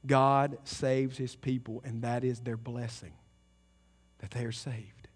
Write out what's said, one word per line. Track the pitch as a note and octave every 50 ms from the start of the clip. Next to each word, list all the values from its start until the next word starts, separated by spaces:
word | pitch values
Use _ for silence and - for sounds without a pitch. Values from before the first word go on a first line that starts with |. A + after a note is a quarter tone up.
| -
God | C3+ D3+ B2+ C3+ C#3 C#3 C#3 C#3 C#3+ C#3 - -
saves | - - - D3 C3 C3 C3+ C3+ C3 B2+
his | - C3 B2+ -
people, | - - C3+ C3 B2+ B2 A#2 A2 A#2+ -
and | A#2+ A2+ A2+
that | A#2 A#2 A#2+ B2 B2+
is | B2+ B2 A#2
their | A#2+ B2 A2+
blessing, | A2 A2+ B2+ A#2+ A#2+ A#2+ A#2 - - G2 E2 D#2 _ _ _ _ _ _ _ _ _ _ _ _ _ _ _ _ _ _ _ _
that | _ - G2
they | - B2 A#2+
are | A2+
saved. | A2+ - - C#3 A#2+ A2+ G#2+ G2 - - - - _